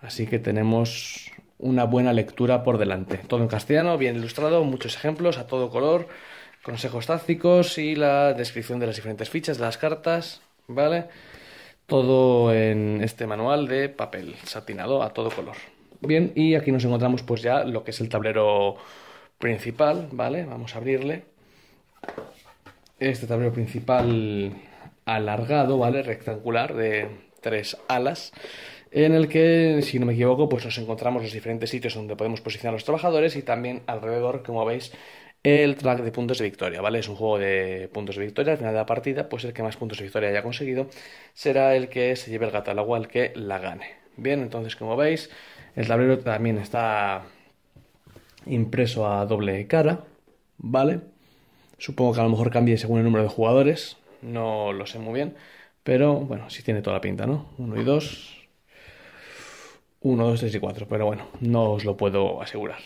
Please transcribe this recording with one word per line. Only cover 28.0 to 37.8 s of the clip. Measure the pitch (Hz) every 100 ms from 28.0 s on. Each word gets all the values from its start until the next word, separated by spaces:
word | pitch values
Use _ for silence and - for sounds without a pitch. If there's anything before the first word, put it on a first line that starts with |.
| 127 - - - - - - - -
en | - 156
el | 160 156
que, | 160 160 165 160 151
si | 139 127
no | 120
me |
equivoco, | 117 123 127 147
pues | 123 117
nos | 117
encontramos | 110 110 123 123
los | 113
diferentes | 107 113 113 113
sitios | 127 120
donde | 110 107 101
podemos | 110 110
posicionar | - 110 117
los | 113
trabajadores | - 156 175 160 160 143
y |
también | 135 120 123 127 -
alrededor, | 117 110 120 123 135
como | 131 117 110
veis, | 120 - - - - - _
el | 143 147 147 139
track | 131 123
de | 117
puntos | 117 120 104
de | 107
victoria, | - 92 85
¿vale? | 101 113
Es | 104
un | 98
juego | 110 104
de | 98 98 95 92